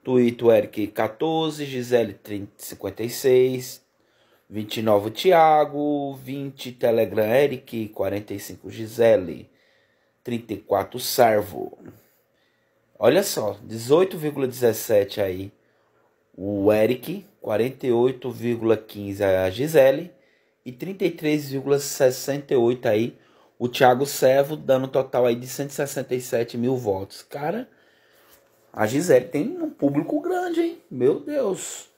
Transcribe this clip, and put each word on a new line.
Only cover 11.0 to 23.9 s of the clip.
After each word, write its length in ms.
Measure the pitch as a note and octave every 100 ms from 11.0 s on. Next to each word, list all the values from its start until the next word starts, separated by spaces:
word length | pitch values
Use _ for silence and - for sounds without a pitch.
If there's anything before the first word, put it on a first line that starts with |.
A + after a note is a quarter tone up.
| - - A#2 G#2+ G2+ - - - - - _ _ _ _ _ _ _ _ _ _
Olha 240 | G#2+ E3
só, 340 | G3+ - G#2+ G2+
dezoito 540 | - A2 A#2 D#3 F#3+ F3
vírgula 300 | D3+ C#3+ C3
dezessete 760 | B2 A#2+ A2 - G#2 G2 -
aí 300 | G2 F#2 G2 _ _ _ _ _ _ _ _ -
o 360 | G2 G2+ G2
Eric, 540 | G#2+ A2 B2 - G3 - _
quarenta 460 | - G#2+ B2 C3 C3+
e 40 |
oito 380 | A#2 B2+ B2+ B2+
vírgula 460 | A2+ A#2 A2+ A2 A2
quinze 480 | - G#2 G2+ G2
a 260 | G2 F#2 F#2+
Gisele 640 | G2+ D3+ D#3+ C3 C#3+ F3 _ _ _ _ _
e 100 | B2+
trinta 320 | B2+ E3 F#3+ F#3
e 40 |
três 400 | - D#3 D3+ C#3
vírgula 300 | C3+ C3+ C#3
sessenta 720 | C#3 - C3 B2+ - C#3+ C#3+
e 40 | C#3
oito 300 | A#2 B2 A#2+
aí 300 | G#2+ A#2+ - _ _ _ _
o 120 | B2
Thiago 360 | - B2+